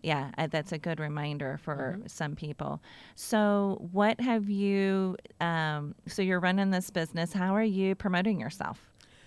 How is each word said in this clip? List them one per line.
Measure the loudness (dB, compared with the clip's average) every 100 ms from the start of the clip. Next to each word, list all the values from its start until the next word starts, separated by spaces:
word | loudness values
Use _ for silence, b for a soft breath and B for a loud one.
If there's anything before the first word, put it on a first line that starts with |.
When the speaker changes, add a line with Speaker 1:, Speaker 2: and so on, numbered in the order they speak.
Speaker 1:
yeah, | -2 -2 -2 -4
I, | -2
that's | -2 -4
a | -4
good | -4 -4
reminder | -4 -4 -4 -4 -4 -6
for | -6 -6 -4 -6
Speaker 2:
Mm-hmm. | -10
Speaker 1:
some | -8 -6 -6
people. | -8 -6 -6 -8 -10 B B
So | B 0 2 4 4 2 -2 -2
what | 2 2 4
have | 2 2 0
you, | 0 2 4 4 2 2 -2 -8 -4
um, | 0 2 0 -2 -4 -8 -8
so | -2
you're | 2 4
running | 4 4 4
this | 2 0
business. | -2 -2 0 -2
How | 0 2
are | 4
you | 2 2 2
promoting | 2 0 2 2 0
yourself? | -2 -6 -8 -8 -14 _ b b